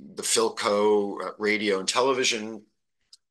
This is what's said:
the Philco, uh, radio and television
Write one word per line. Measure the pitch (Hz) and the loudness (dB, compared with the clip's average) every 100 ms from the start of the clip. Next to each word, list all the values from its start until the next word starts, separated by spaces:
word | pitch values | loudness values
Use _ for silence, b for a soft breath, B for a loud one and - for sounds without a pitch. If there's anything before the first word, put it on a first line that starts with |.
| 69 | -16
the | - | -10
Philco, | 95 - 113 - 113 104 104 104 101 92 | -2 2 0 0 0 2 4 4 2 -4
uh, | 92 92 | -8 -4
radio | 104 104 104 95 | -2 0 0 0
and | 92 | 0
television | 127 131 131 131 117 107 110 - _ _ _ _ - _ | 2 2 2 0 -2 -6 -12 -16 _ _ _ _ -20 _